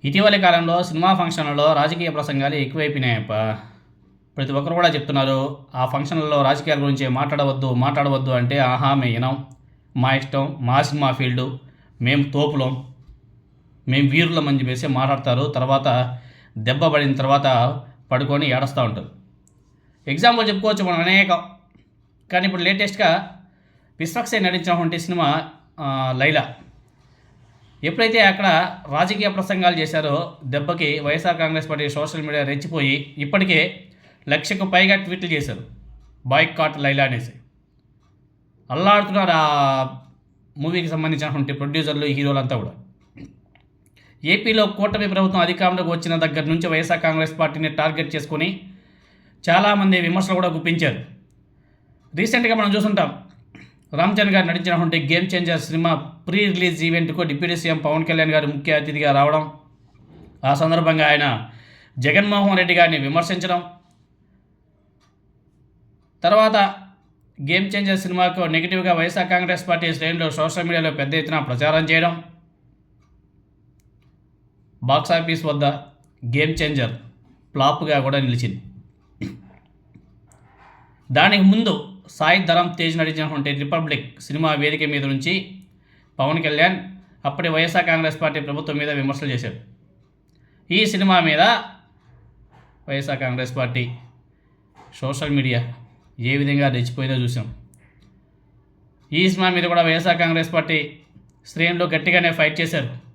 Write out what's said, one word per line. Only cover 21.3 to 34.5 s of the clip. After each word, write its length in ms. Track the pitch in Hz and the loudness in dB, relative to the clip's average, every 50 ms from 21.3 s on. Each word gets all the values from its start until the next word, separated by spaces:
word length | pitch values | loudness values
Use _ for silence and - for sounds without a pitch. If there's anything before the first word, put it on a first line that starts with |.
| 175 170 - - - - _ _ _ _ _ _ _ _ _ _ _ _ _ _ | 2 -2 -2 -8 -18 -20 _ _ _ _ _ _ _ _ _ _ _ _ _ _
కానీ 140 | - 180 185 | -2 0 0
ఇప్పుడు 160 | 196 190 180 | 0 -2 0
లేటెస్ట్గా 800 | 175 180 196 190 208 196 - - 214 170 165 185 - - - - - _ _ _ _ _ _ _ _ _ _ _ | 0 0 2 0 0 -4 -2 2 2 2 2 2 -2 -6 -16 -20 -20 _ _ _ _ _ _ _ _ _ _ _
విశ్వక్సేన్ 440 | 160 165 - 240 233 - - 220 190 | -8 -6 -4 -6 -4 -2 -2 0 0
నటించినటువంటి 560 | 185 180 175 165 180 175 170 175 165 170 170 | 0 0 -2 -2 0 0 0 0 -2 -2 -4
సినిమా, 500 | - - 180 175 160 143 147 160 156 - - - _ _ _ - | -4 -4 -2 0 0 2 0 0 -2 -6 -14 -20 _ _ _ -8
ఆ, 340 | 151 139 135 135 131 131 127 127 | -6 -4 -4 -2 -2 -2 0 2
లైలా. 380 | 135 151 156 151 113 - - - - - - - _ _ _ _ _ _ _ _ _ _ _ _ _ _ _ _ _ - _ _ - | 2 2 2 2 0 -2 -10 -18 -20 -20 -20 -20 _ _ _ _ _ _ _ _ _ _ _ _ _ _ _ _ _ -20 _ _ -6
ఎప్పుడైతే 360 | - - - 233 226 220 233 | -6 -2 0 0 2 4 6
అక్కడ 580 | 214 196 190 196 202 190 165 160 180 180 - - - - | 6 4 4 4 2 2 4 4 2 0 -4 -12 -12 -6
రాజకీయ 380 | 139 151 175 185 214 196 208 202 | 0 0 0 0 0 -2 -2 -2
ప్రసంగాలు 460 | 190 196 185 185 202 185 185 175 175 | -2 -2 -4 -4 -2 2 2 2 2
చేశారో, 640 | 160 156 156 156 156 151 151 143 151 170 165 - - - | 2 -2 -2 -2 -2 0 0 0 -2 -2 -4 -10 -14 -10
దెబ్బకి 540 | 131 127 147 139 139 175 165 165 147 147 156 | -6 -4 -4 -2 -2 -2 -2 0 -2 -2 -2
వైఎస్ఆర్ 380 | 147 147 151 160 165 180 170 160 | -2 -2 -2 0 0 -2 0 0
కాంగ్రెస్ 320 | 165 156 160 160 156 156 | 0 -2 0 -2 -4 -4
పార్టీ 200 | 156 147 147 143 | -6 -4 -4 -4
సోషల్ 320 | 143 151 147 156 - 160 | -2 -4 -6 -4 -6 -8
మీడియా 220 | 151 143 147 147 143 | -8 -4 -2 -2 -2
రెచ్చిపోయి 720 | 135 143 143 143 156 160 160 139 135 135 147 143 - - - | -2 -2 -4 -6 -4 -4 -2 0 0 0 -2 -4 -8 -10 -8
ఇప్పటికే 720 | 143 143 - 196 190 185 175 156 160 185 - - - - - _ _ - _ _ _ - | -6 0 0 0 2 4 2 2 2 0 -2 -12 -20 -20 -20 _ _ -20 _ _ _ -2
లక్షకు 360 | 143 151 143 - | -2 -2 -2 -4